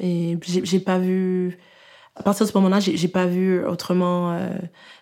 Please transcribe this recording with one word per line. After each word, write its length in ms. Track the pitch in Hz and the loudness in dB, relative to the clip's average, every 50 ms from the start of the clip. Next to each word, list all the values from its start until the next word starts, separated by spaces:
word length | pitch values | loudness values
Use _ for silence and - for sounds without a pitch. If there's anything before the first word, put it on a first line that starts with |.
Et 380 | - 180 175 170 170 170 170 170 160 | -4 -2 -2 -2 -2 -2 -4 -4 -4
j'ai, 220 | - 175 185 - | -2 -2 -2 0
j'ai 160 | 165 180 190 | 0 0 0
pas 180 | 185 - 185 185 | 0 0 0 0
vu, 600 | 185 185 185 185 185 185 185 180 180 180 180 - - - - - - - - - - _ - | 2 0 0 0 0 0 0 0 -2 -2 -4 -8 -16 -20 -20 -20 -20 -20 -20 -20 -20 _ -12
à 60 | - - | -4 -2
partir 240 | 202 202 - 220 | 0 0 2 0
de 40 | 202 | 2
ce 60 | - 196 | 2 4
moment-là, 220 | 190 185 190 202 | 4 4 4 2
j'ai, 160 | 196 190 160 | 2 2 0
j'ai 120 | 156 165 175 | 0 0 0
pas 180 | - 190 185 | 0 0 0
vu 380 | 180 175 180 185 185 185 180 175 | 0 2 0 2 2 2 0 0
autrement, 680 | - 170 170 - - 180 180 180 180 180 175 175 175 170 | -2 -4 -4 -2 -2 0 2 2 2 0 0 -2 -2 -2
euh, 160 | 170 190 185 185 190 180 170 _ - - - - - | -4 -4 -6 -6 -8 -8 -10 _ -18 -20 -20 -20 -20